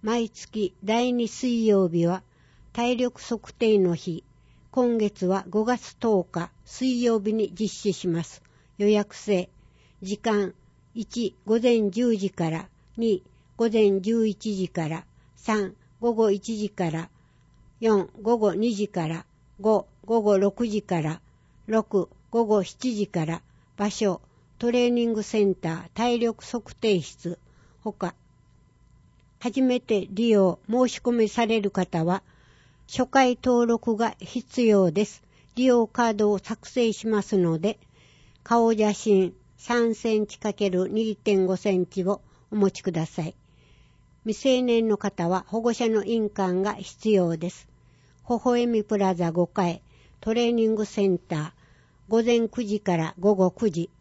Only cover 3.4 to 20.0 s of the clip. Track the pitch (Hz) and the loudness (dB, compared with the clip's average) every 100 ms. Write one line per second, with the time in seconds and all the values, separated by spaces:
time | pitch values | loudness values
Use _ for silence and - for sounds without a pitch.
3.4 | - - 226 208 185 170 - 165 _ _ | -8 -2 2 4 4 0 -6 -10 _ _
4.4 | _ _ _ - 247 233 208 208 180 190 | _ _ _ 0 0 2 -2 -2 -2 -2
5.4 | 185 202 220 247 - - 233 202 170 170 | -2 -2 0 -2 -6 -6 0 0 0 -6
6.4 | 175 _ - - 262 240 240 226 202 220 | -8 _ -20 -4 -2 0 0 0 0 -2
7.4 | 208 175 214 - 208 185 185 170 165 - | -2 -2 -6 -2 -4 -2 -2 -4 -6 -14
8.4 | _ _ _ - 208 208 208 - - 190 | _ _ _ -2 2 2 0 -10 -2 -2
9.4 | 180 _ _ _ _ _ 190 202 233 208 | -2 _ _ _ _ _ -10 -6 -2 -2
10.4 | 190 - _ _ _ 226 208 240 220 - | -2 -8 _ _ _ -12 -10 -6 -6 -6
11.4 | - 226 240 233 202 190 247 220 190 - | -2 0 2 2 2 0 0 0 -2 -2
12.4 | 165 160 185 _ _ - 226 185 _ _ | -4 -4 -10 _ _ -4 -2 -2 _ _
13.4 | _ - 226 220 208 196 190 226 220 196 | _ -4 0 4 4 2 0 0 0 -2
14.4 | 220 196 185 - 160 160 - _ _ _ | -6 -4 -4 -4 -6 -6 -12 _ _ _
15.4 | - 214 190 - _ _ 240 226 220 196 | -4 -2 -2 -8 _ _ -4 2 2 2
16.4 | - 220 208 - 175 160 165 _ _ _ | -4 -6 -6 -4 -4 -4 -10 _ _ _
17.4 | _ _ _ _ 226 208 196 - 208 240 | _ _ _ _ 2 2 0 -6 -2 0
18.4 | 214 170 226 202 208 - 160 165 - _ | 0 0 -2 -2 -4 -4 -4 -6 -12 _
19.4 | _ - 202 214 - _ | _ -4 0 0 -2 _